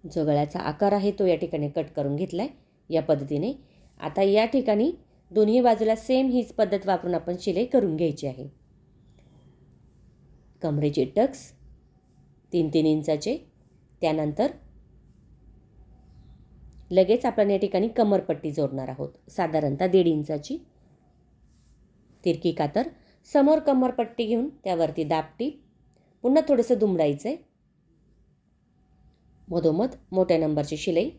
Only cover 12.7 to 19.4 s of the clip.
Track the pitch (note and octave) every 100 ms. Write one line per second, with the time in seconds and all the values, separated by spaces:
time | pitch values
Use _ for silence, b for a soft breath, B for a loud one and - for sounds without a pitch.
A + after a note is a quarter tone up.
12.7 | D#3 D#3 D#3 D3+ D3+ G#3 A#3 - _ _
13.7 | _ _ _ E3 D#3 D3+ D3 C4+ - -
14.7 | - _ - _ _ _ - - - _
15.7 | - - - - - - - - - -
16.7 | - - F3+ F#3 A#3+ B3 A3+ G3+ G3 G3
17.7 | F#3+ A3 A3 G#3+ F#3+ - D3 D#3 C#3+ C#3
18.7 | C3+ C3 C3 C#3 - - -